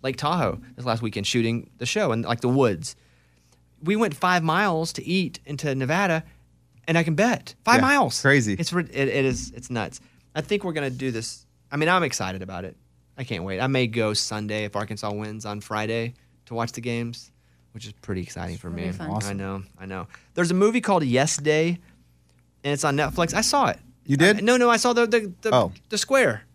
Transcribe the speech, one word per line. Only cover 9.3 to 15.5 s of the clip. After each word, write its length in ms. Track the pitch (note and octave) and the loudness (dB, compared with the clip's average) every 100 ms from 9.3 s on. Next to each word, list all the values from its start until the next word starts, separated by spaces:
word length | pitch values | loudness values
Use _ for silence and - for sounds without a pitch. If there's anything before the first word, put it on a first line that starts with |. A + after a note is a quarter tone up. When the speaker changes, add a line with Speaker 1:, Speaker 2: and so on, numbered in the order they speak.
| B2 - - | -2 -8 -14
Speaker 1:
it's 140 | - | -8
nuts. 300 | A#2+ F#2+ - _ _ _ | -6 -6 -10 _ _ _
I 60 | D#3 | -8
think 240 | C#3+ G#3 | -4 -4
we're 80 | G3 | -2
gonna 180 | D#3 C#3 | -4 -4
do 200 | B2+ C3 | -4 -4
this. 340 | A2+ A2+ - _ _ _ | -4 -8 -12 _ _ _
I 60 | C#3+ | -2
mean, 120 | D#3 | 2
I'm 140 | F#3 | 2
excited 400 | D#3 - F#2 F#2 | 0 -2 -6 -6
about 220 | F#2+ F#2 | -10 -10
it. 120 | F2+ - _ _ _ - | -12 -14 _ _ _ -14
I 80 | |
can't 200 | C3 G2 | -8 -6
wait. 160 | F#2 F#2+ | -6 -2
I 60 | C3 | 0
may 180 | C3+ B2 | 2 0
go 260 | A2+ A2 | 0 0
Sunday 520 | G#2+ - G#2+ G#2+ G#2+ | -2 -4 -6 -6 -4
if 100 | G#2 G2+ | -4 -6
Arkansas 360 | G#2 G#2+ G#2+ | -6 -6 -6
wins 320 | G#2 G#2+ G#2+ | -6 -8 -10
on 140 | G#2+ | -10